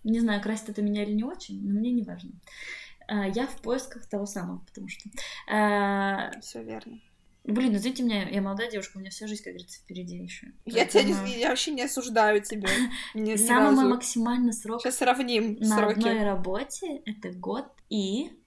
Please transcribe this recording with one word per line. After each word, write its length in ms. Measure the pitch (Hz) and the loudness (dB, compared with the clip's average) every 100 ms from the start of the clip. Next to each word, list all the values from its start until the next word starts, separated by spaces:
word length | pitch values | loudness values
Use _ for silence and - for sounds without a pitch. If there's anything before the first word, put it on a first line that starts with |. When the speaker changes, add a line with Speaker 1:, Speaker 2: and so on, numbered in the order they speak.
Speaker 1:
Не 160 | 220 226 | 2 2
знаю, 220 | 233 202 | 2 2
красит 260 | 208 214 - | -2 -4 -6
это 140 | 208 | -2
меня 200 | 208 208 | 0 0
или 80 | 208 | 0
не 120 | 214 | 0
очень, 420 | 247 359 - 196 196 | -2 -8 -12 -6 -2
но 80 | 202 | 0
мне 140 | 233 | 2
не 100 | 240 | 0
важно. 300 | 202 175 185 - - - - - - - - | -2 -8 -14 -18 -20 -16 -12 -12 -14 -18 -4
А, 200 | 208 196 | -2 0
я 180 | 208 277 | 0 -2
в 140 | - | -4
поисках 460 | 226 262 - - - | -2 -2 -4 -12 -6
того 180 | 202 202 | -4 -4
самого, 340 | 196 175 180 - | -6 -8 -8 -12
потому 220 | - 190 | -14 -12
что... 220 | - 208 - - - - | -12 -12 -10 -10 -12 -2
а, 840 | 214 208 202 202 196 196 196 - - | 2 4 4 2 2 0 -2 -6 -10
Speaker 2:
Всё 220 | - 233 | -14 -12
верно. 380 | 226 - 233 233 _ _ _ _ | -10 -10 -12 -20 _ _ _ _
Speaker 1:
Блин, 300 | - 214 262 208 | -2 2 4 2
извините 260 | 233 269 | 0 0
меня, 260 | 247 208 185 | 0 0 0
я 140 | 196 | -2
молодая 280 | 196 196 339 | -2 -2 -4
девушка, 260 | 208 185 190 | -4 -8 -12
у 20 | |
меня 100 | 190 | -14
вся 160 | - 214 | -12 -8
жизнь, 160 | 214 | -8
как 80 | 196 | -10
говорится, 260 | 180 180 - | -16 -16 -20
впереди 360 | _ 180 180 175 | _ -12 -10 -10
ещё. 320 | 180 - - - - | -12 -14 -18 -16 -2
Speaker 2:
Я 180 | 226 - | 2 6
тебя 160 | 415 | 6
не 100 | 202 | 6
Speaker 1:
Поэтому 240 | 349 196 240 | 2 -2 0
Speaker 2:
я 100 | - | 0
вообще 200 | 254 - | 0 -2
не 100 | 277 | -2
осуждаю 600 | 254 - 247 226 214 208 | -2 -4 0 4 6 4
тебя. 400 | 208 214 196 240 247 | 0 -4 0 2 0
Speaker 1:
<laughs> 260 | 247 - | -2 -8
Speaker 2:
Ни, 180 | 214 214 | -2 0
ни 180 | 214 226 | 4 6
Speaker 1:
Самый 200 | 240 285 | 8 8
мой 120 | 269 | 8
Speaker 2:
разу. 20 | 262 | 6
Speaker 1:
максимальный 680 | 247 - 240 233 247 240 | 2 -2 0 0 2 2
срок 300 | 226 208 226 | 0 -4 -2
Speaker 2:
Щас 140 | 254 254 | -2 2
сравним 600 | 254 254 247 233 226 214 | 2 2 2 2 0 0
Speaker 1:
на 240 | 214 214 | 2 4
Speaker 2:
сроки. 20 | 208 | 4
Speaker 1:
одной 360 | 208 233 226 | 4 2 4
работе — 760 | 208 190 180 196 277 - 370 269 - | 2 2 0 -2 -4 -8 -8 -8 -8
это 260 | 208 185 | -10 -10
год 340 | 180 185 220 285 - _ | -8 -6 -6 -8 -18 _
и 400 | 214 190 214 330 - | -2 0 -2 -4 -10